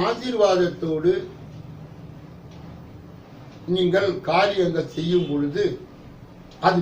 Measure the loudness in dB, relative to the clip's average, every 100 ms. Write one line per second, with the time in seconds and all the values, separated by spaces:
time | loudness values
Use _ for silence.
0 | 2 -2 -2 4 4 6 2 0 -2 2
1 | 2 2 -2 -14 -16 -16 -16 -16 -18 -18
2 | -18 -18 -18 -20 -18 -18 -16 -16 -18 -18
3 | -20 -20 -20 -20 -20 -10 -2 2 4 4
4 | 2 -2 2 4 4 4 2 0 -4 -4
5 | 2 2 2 0 0 0 -2 -2 -12 -20
6 | -20 -20 -20 -20 -20 0 2 4